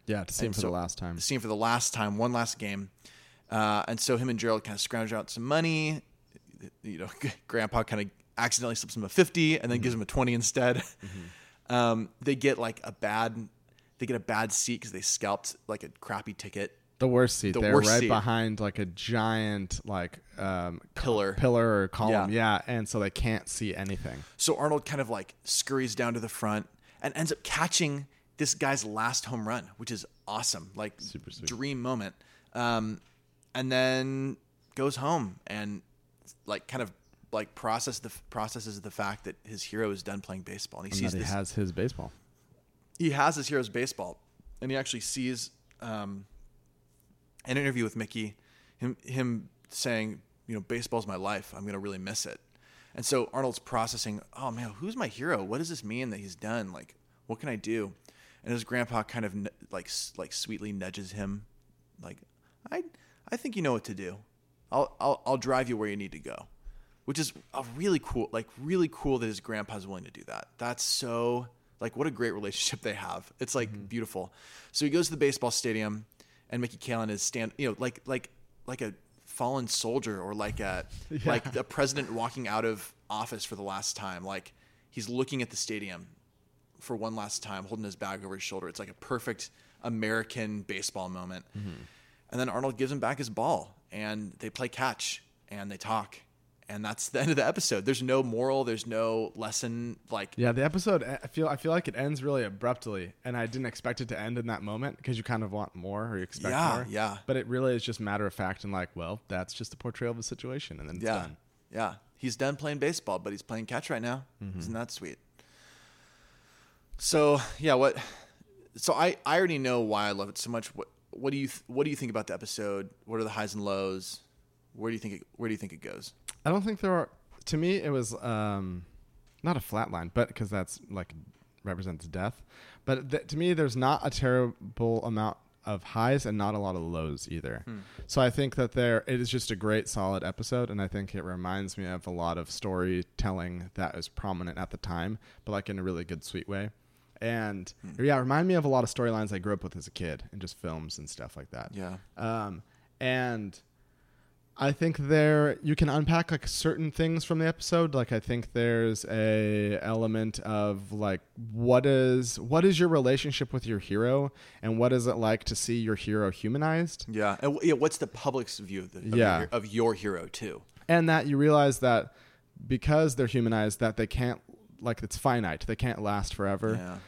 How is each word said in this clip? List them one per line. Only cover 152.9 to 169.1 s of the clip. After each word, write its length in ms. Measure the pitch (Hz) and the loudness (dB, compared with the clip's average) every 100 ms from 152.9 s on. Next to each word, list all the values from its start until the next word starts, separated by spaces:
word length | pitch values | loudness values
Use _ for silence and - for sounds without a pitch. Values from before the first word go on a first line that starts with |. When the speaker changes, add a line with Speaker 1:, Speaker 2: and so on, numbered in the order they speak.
| - | -6
Speaker 1:
and 600 | 127 127 127 113 101 - _ _ _ _ _ _ _ _ _ - | -2 0 0 -4 -6 -12 _ _ _ _ _ _ _ _ _ -2
I 140 | 135 | 0
think 260 | 143 165 151 | 2 0 0
there 600 | 139 156 151 151 147 - | 4 6 8 8 6 2
you 140 | 151 151 | 0 4
can 120 | 151 | 6
unpack, 440 | 143 147 165 170 | 4 6 4 4
like, 160 | 156 - | 0 -2
certain 420 | - 160 156 156 | 0 0 2 -2
things 320 | - 160 165 | 2 2 2
from 140 | - 160 | 2 2
the 80 | 160 | 2
episode. 460 | 165 - 170 165 | 0 2 4 4
Like, 180 | 139 120 | 2 2
I 80 | 113 | 0
think 340 | - 120 - | 0 -2 0
there's 520 | 120 117 117 113 107 - | 2 4 6 4 2 -2
a 720 | 110 110 107 104 104 104 104 | 2 4 6 4 4 2 2
element 560 | 104 113 113 110 110 - | 0 2 2 2 0 -2
of, 520 | - 107 104 98 98 | -2 2 2 0 -4
like, 300 | 104 104 92 _ - 117 | -2 0 0 _ -14 -8
what 340 | 110 120 123 139 | 0 8 8 10
is, 540 | 131 131 127 123 - | 6 8 6 4 -4
what 260 | 117 160 190 | 2 8 8
is 140 | 165 | 8
your 100 | 175 | 8
relationship 640 | 160 127 135 147 131 127 | 8 6 4 2 0 0
with 140 | 131 113 | -2 0
your 120 | 104 | -2
hero, 520 | - 101 120 139 139 - - - | 0 2 4 4 2 -4 -20 -6
and 160 | 110 113 | -2 4
what 120 | 123 | 6
is 140 | 127 120 | 6 4
it 100 | 92 | 2
like 280 | 110 110 - | 4 4 2
to 100 | 110 | -2
see 220 | - 117 | 0 2
your 160 | 110 104 | 2 0
hero 360 | - 107 101 | 2 2 2
humanized? 760 | 92 107 135 156 160 170 - - | 2 0 2 2 2 2 -4 -6
Speaker 2:
Yeah. 260 | 107 104 98 | 2 2 4
And 120 | 143 | 2
w-, 140 | 143 170 | 4 4
yeah, 40 | 139 | 6
what's 220 | 156 - | 4 2
the 80 | 131 | -4
public's 500 | - 139 127 117 - | -2 0 0 -2 -8
view 220 | 98 95 | -8 -8
of, 120 | 92 | -8
the, 60 | 92 | -8
of 160 | 101 | 0